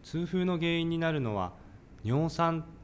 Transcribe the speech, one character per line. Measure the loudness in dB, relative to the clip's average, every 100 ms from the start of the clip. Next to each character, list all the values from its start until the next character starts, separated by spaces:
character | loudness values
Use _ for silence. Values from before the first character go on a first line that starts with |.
痛 | -6 -4 0
風 | 2 2
の | 2
原 | 2
因 | 2 2
に | 2
な | 2
る | 2
の | 0 0
は、 | -2 -6 -18 -20 -20 -8
尿 | 0 2 2
酸 | 2 2 2 -4 -16